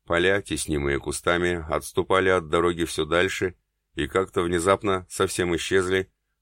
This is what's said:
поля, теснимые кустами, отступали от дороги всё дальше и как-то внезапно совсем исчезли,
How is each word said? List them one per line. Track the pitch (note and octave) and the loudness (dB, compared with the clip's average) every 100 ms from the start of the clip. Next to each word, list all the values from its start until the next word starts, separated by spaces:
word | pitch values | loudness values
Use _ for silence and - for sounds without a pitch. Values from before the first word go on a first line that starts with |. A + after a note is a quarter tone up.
| - | -4
поля, | E2+ F2+ G2+ | 0 2 2
теснимые | - D2+ - D2 C#2+ C#2 | -2 -6 -2 -2 0 -2
кустами, | D2 C#2+ F2 F2 F2 F2 D#2 | -4 -4 0 0 0 -2 -4
отступали | D2+ - - F2 F#2+ F#2+ | -6 -4 -4 0 2 4
от | F#2 D#2 | 2 2
дороги | E2+ F2 E2+ | 2 2 0
всё | E2 - D2+ | -2 -4 0
дальше | E2+ F#2 - F#2+ - _ _ _ | 2 2 0 -4 -6 _ _ _
и | - C#2+ | -6 -2
как-то | F#2 F#2+ G2 | -2 -2 -2
внезапно | F2 F2 F2 G2 G#2 F#2+ F2+ | 0 2 2 2 2 -2 -4
совсем | - F#2+ - F2+ E2 | -2 -2 0 0 -2
исчезли, | - F#2+ F2+ F#2+ F#2+ _ _ _ | 0 0 2 0 -2 _ _ _